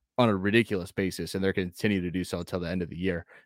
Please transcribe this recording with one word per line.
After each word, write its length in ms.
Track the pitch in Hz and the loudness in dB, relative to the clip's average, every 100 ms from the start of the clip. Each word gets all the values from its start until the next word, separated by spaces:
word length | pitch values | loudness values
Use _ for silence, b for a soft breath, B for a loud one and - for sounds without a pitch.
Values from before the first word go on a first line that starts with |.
| _ - | _ 2
on 100 | 120 | 4
a 80 | 98 | 4
ridiculous 540 | 98 113 113 101 87 | 4 4 4 -2 -4
basis, 440 | - 95 - 85 98 | -2 -2 -2 -4 0
and 80 | |
they're 80 | 98 | 0
gonna 140 | 95 90 | 0 -2
continue 320 | - 113 98 | -2 0 2
to 100 | 90 | 0
do 140 | 85 | -2
so 160 | 90 87 | -2 -4
until 180 | 87 92 | -4 -4
the 100 | 85 | -2
end 140 | 92 | -4
of 60 | 85 | -4
the 60 | 82 | -4
year. 280 | 92 85 - b | -2 -2 -6 b